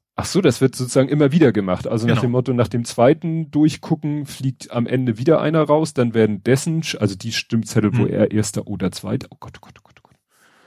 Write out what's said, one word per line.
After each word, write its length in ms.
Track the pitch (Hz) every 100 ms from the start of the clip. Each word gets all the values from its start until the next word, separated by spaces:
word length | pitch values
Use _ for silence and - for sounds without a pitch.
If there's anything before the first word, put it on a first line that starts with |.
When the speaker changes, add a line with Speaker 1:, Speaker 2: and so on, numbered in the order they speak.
| _ -
Speaker 1:
Ach 100 | -
so, 160 | 175
das 200 | - -
wird 120 | 131 -
sozusagen 340 | 127 139 135
immer 220 | 147 143
wieder 200 | 160 139
gemacht. 360 | 104 95 90 -
Also 200 | 113 117
nach 80 | 107
Speaker 2:
Genau. 60 |
Speaker 1:
dem 100 | 123
Motto, 220 | 127 123
nach 140 | 123 117
dem 180 | 120 117
zweiten 640 | - 120 156 170 160 151
Durchgucken 720 | 147 156 - - 156 151 147 143
fliegt 460 | - 135 123 -
am 160 | 120 120
Ende 320 | 127 127 107
wieder 220 | 123 147
einer 200 | 139 160
raus, 320 | 151 151 156
dann 220 | - 120 113
werden 260 | 107 101
dessen, 380 | - 135 165 160
Sch-, 160 | 156 -
also 160 | 104 98
die 180 | 117
Stimmzettel, 640 | - - 117 113 117 104 120
wo 80 | 117
Speaker 2:
Hm. 40 |
Speaker 1:
er 220 | 95 107
erster 340 | 104 104 - -
oder 260 | 95 92
zweiter, 360 | - 98 107 -
oh 80 | -
Gott, 180 | - -
oh 40 |
Gott, 140 | - -
oh 40 |
Gott, 160 | _ _
oh 80 | _
Gott. 100 | _ _ _ _ _